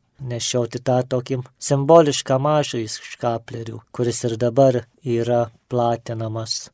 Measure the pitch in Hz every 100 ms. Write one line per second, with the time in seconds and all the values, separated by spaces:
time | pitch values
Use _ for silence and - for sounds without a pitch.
0 | _ - 131 117 - 127 117 120 - 123
1 | 127 127 127 131 127 _ - 139 139 165
2 | 147 131 - 131 147 151 139 123 107 -
3 | - - 123 117 - 117 113 113 - -
4 | 120 113 123 113 120 117 135 123 - _
5 | 131 117 117 120 117 - - 123 117 117
6 | - 113 110 110 110 - -